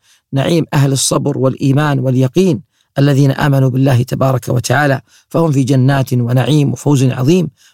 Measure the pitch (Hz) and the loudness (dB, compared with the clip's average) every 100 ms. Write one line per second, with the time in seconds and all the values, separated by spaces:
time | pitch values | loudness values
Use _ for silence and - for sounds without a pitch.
0 | _ _ _ 135 170 165 - 151 139 135 | _ _ _ -4 0 0 0 0 0 0
1 | - - 131 127 131 - 139 135 151 135 | -2 -4 -4 -2 -2 -2 0 0 0 -2
2 | 131 127 127 170 190 123 - _ _ - | -2 0 0 0 0 -2 -6 _ _ 0
3 | 143 135 139 135 147 139 131 131 135 120 | 2 4 2 2 0 2 0 2 2 2
4 | 127 - 135 127 - 127 - 127 147 127 | 0 -2 -2 -2 -2 -4 0 0 0 -2
5 | - _ _ - 165 139 127 135 127 139 | -6 _ _ -2 0 0 0 2 2 0
6 | 131 123 117 127 120 151 135 123 143 143 | 0 -2 0 0 2 2 0 -2 0 2
7 | 131 131 131 180 160 - _ | 2 0 0 0 -2 -8 _